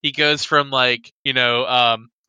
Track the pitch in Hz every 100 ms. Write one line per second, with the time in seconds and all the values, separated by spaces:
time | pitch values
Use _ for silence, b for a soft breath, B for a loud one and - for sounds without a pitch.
0 | 143 139 147 147 - 147 139 135 127 120
1 | 117 _ 139 131 123 120 127 123 120 113
2 | 117 _